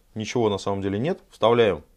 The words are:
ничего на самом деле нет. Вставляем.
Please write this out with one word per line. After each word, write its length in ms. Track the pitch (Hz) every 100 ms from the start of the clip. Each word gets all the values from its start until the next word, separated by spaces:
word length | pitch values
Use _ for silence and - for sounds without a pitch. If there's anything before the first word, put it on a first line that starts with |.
| _
ничего 360 | 110 107 123 107
на 80 | 98
самом 240 | 101 98
деле 160 | 98 101
нет. 220 | 143 185 _
Вставляем. 520 | - 110 120 110 78 -